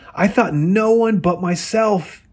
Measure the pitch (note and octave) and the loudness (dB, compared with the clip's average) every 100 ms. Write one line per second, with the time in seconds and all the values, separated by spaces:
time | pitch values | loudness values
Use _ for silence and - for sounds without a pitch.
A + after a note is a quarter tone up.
0 | - - F#3+ A3 A3 D3 D#3+ G3+ A3 A3+ | -18 -2 0 2 0 0 0 2 2 2
1 | A3+ G#3 E3 F3 F3 F3 - A3 A3 G3 | 2 0 0 -2 -4 -4 -4 0 0 0
2 | D3 - _ | -4 -14 _